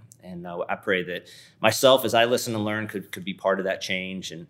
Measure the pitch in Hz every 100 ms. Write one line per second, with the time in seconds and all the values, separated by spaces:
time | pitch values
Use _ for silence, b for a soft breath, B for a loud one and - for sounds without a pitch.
0 | 113 - 90 90 87 87 - 98 - 92
1 | 87 87 - B B B 110 - 135 131
2 | 117 113 117 123 123 113 107 107 104 104
3 | 87 - 90 92 98 95 95 95 - 95
4 | 92 95 90 82 82